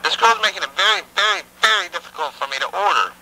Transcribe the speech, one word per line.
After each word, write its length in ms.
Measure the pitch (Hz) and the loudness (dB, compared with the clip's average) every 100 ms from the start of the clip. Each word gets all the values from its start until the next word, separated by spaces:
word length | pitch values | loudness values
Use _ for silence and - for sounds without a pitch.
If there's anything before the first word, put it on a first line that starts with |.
This 140 | 160 - | -2 2
girl's 240 | 226 226 | 4 4
making 200 | 214 190 | 0 -2
it 80 | 143 156 | -8 0
very, 260 | 202 208 - | 0 0 -2
very, 280 | - 208 202 - - | -2 0 0 -6 -2
very 280 | 220 214 175 | 2 2 0
difficult 440 | 170 - - 151 | -8 -12 -6 -6
for 120 | - 139 | -6 -6
me 100 | 135 | -4
to 80 | 135 | -4
order. 460 | 180 202 139 90 - | 0 2 2 0 -4